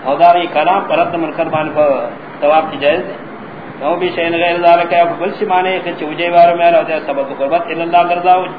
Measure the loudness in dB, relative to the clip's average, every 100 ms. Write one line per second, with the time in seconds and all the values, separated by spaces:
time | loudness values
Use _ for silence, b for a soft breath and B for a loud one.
0 | -2 4 6 6 2 0 0 0 0 0
1 | 0 -2 -6 -4 -4 -2 -4 0 2 2
2 | -4 -10 -16 -2 2 2 2 -2 0 0
3 | -4 -12 -14 -16 -16 -16 -16 -8 -4 -2
4 | -2 -2 -2 0 0 2 4 4 4 2
5 | 2 0 -6 -4 -2 0 0 -4 -6 -8
6 | -8 -4 0 4 4 6 4 4 0 -4
7 | -4 -4 -4 -4 -2 -2 -2 -6 0 2
8 | 2 0 4 2 2